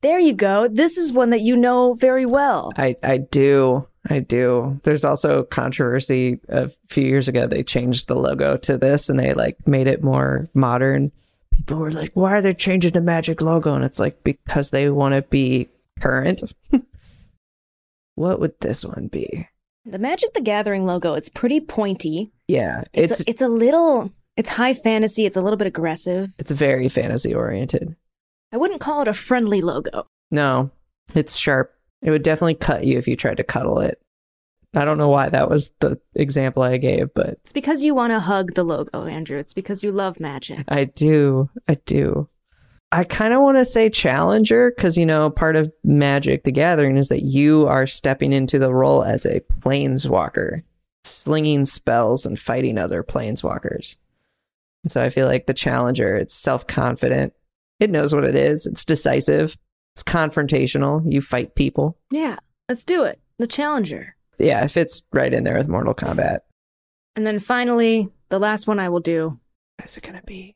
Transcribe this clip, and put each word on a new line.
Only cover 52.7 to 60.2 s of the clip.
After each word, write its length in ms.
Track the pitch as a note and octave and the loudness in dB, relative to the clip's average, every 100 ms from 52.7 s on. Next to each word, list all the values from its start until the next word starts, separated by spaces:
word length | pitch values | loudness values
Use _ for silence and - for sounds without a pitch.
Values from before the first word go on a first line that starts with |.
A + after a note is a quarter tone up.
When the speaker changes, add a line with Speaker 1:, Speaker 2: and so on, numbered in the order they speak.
| A2 | -2
Speaker 2:
other 240 | F2 F2 | -4 -4
planeswalkers. 920 | - - A2+ A2+ - - - - - - _ _ _ _ _ _ _ _ | -4 -6 -6 -6 -6 -6 -8 -8 -10 -16 _ _ _ _ _ _ _ _
And 60 | - | -6
so 120 | C3 | -2
I 80 | B2+ | -2
feel 160 | C3 C3 | 0 0
like 180 | C3 - | 0 -2
the 80 | |
challenger, 600 | C3 - B2+ B2 B2+ G#2 G2+ | -2 -2 -2 -2 0 0 0
it's 180 | - | -2
self-confident, 1000 | - - B2+ - - B2 B2 C3 C3 C3+ _ _ _ _ _ | -4 -2 -4 -4 -4 -4 -2 -2 0 -2 _ _ _ _ _
it 100 | G#3 | 0
knows 240 | D#3+ D3 | 2 2
what 100 | D3 | 4
it 100 | C#3 C3+ | 4 4
is. 300 | C#3 D3+ - | 2 2 -2
It's 180 | - | -6
decisive. 720 | - D#3 - C3 C3+ D3 D#3 - _ _ _ | 0 0 2 0 2 2 0 -4 _ _ _
It's 80 | - | -10
confrontational. 1000 | - F3 | -2 0